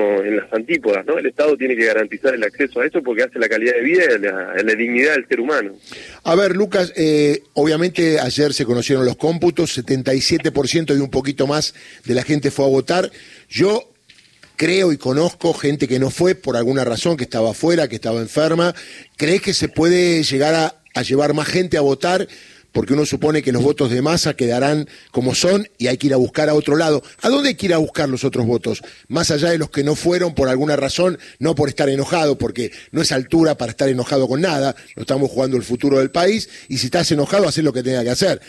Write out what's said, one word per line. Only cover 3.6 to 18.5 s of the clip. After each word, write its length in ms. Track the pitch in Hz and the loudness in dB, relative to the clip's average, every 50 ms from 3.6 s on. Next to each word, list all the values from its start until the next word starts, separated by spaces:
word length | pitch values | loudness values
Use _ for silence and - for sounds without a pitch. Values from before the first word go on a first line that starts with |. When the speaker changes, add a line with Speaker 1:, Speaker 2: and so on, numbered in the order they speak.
| 113 123 123 | 0 0 0
Speaker 1:
de 60 | 120 | 0
vida 220 | 123 147 175 185 170 | 0 2 2 2 4
y 160 | 139 117 101 | 2 2 0
la, 320 | 98 101 95 95 92 92 92 95 | 0 -2 -4 -6 -8 -4 -4 -2
la 140 | 104 110 107 | 0 0 0
dignidad 380 | 110 117 120 120 123 139 151 151 | 0 -2 -2 0 0 2 2 0
del 120 | 131 - - | 0 -2 -2
ser 100 | 131 117 | -2 -2
humano. 320 | 117 147 151 131 104 98 98 - - - - - - - - - - | 0 -2 -2 -2 -2 -4 -10 -16 -20 -20 -20 -20 -20 -20 -20 -8 -2
Speaker 2:
A 100 | 160 165 | 0 2
ver, 220 | 190 202 180 180 | 2 2 2 2
Lucas, 340 | 196 214 185 196 190 180 175 - | 0 0 0 0 0 -2 -2 -2
eh, 440 | - 160 156 151 151 147 147 147 - - _ _ | 0 2 2 4 4 4 2 0 -2 -4 _ _
obviamente 680 | 147 147 160 156 160 175 180 - 180 165 160 156 - | 0 2 2 2 2 0 0 0 0 2 2 2 2
ayer 320 | 127 123 - 143 147 143 | 0 -2 0 0 0 0
se 140 | - - 131 | 0 -2 -2
conocieron 400 | 110 120 123 117 - 135 131 127 | 0 0 0 0 0 2 2 2
los 100 | 123 - | 0 0
cómputos, 560 | - 151 156 170 160 175 175 - - 170 - - | 0 -2 -2 0 2 0 0 2 0 -2 -2 -4
setenta 400 | 127 113 - 135 131 120 135 135 | -6 -2 -2 -2 0 0 0 0
y 60 | 131 | 0
siete 320 | - - 170 160 - 156 | 2 0 0 0 0 0
por 160 | 123 139 135 | 0 0 -2
ciento 260 | 117 147 165 160 151 143 | 0 0 0 0 2 2
y 60 | 139 | 0
un 100 | 139 131 | 0 0
poquito 380 | - 131 135 139 139 - 135 | -2 -2 -2 -2 -2 0 0
más 260 | 139 147 151 - - - - - - - - - | 0 0 0 -2 -4 -8 -12 -20 -20 -20 -12 -4
de 120 | 131 120 | -2 -2
la 80 | 127 120 | -2 0
gente 280 | - 156 147 131 139 | 0 -2 0 0 -2
fue 140 | - 143 139 | 0 2 2
a 20 | |
votar. 420 | 135 135 135 123 - 175 185 185 - - - - - - - - | 4 2 2 2 0 0 -2 -2 -4 -8 -16 -20 -20 -20 -20 -20
Yo 420 | _ - 120 180 202 214 233 - - _ _ _ - - - _ _ _ _ - - _ | _ -2 0 2 2 2 0 -4 -8 _ _ _ -20 -20 -20 _ _ _ _ -20 -16 _
creo 340 | - 151 170 185 190 185 170 | -2 -2 0 2 2 2 2
y 60 | 147 | 0
conozco 560 | 123 - 127 131 151 170 175 - - - 165 - | 0 -2 0 0 2 0 0 -2 -2 -2 -2 -2
gente 340 | - - 143 151 139 143 | 0 -2 -2 0 0 -2
que 120 | 123 127 127 | -2 0 0
no 100 | 135 131 | 0 -2
fue 260 | - - 175 185 185 | 0 0 2 2 0
por 220 | 185 - 139 120 | 0 -2 -2 -2
alguna 260 | 117 113 127 135 135 123 | 0 0 0 0 0 0
razón, 320 | 120 113 - - 170 165 | -2 -2 -2 0 -2 -2
que 80 | 131 123 | -2 -4
estaba 280 | - - 117 113 113 | -4 -2 0 0 0
afuera, 360 | 107 - 156 165 175 165 147 | 0 0 0 2 2 2 0
que 80 | 113 117 | -2 -4
estaba 240 | 107 - 113 113 117 | -6 -4 -4 -4 -4
enferma. 560 | 113 104 - 147 156 156 | -4 -2 -2 0 0 2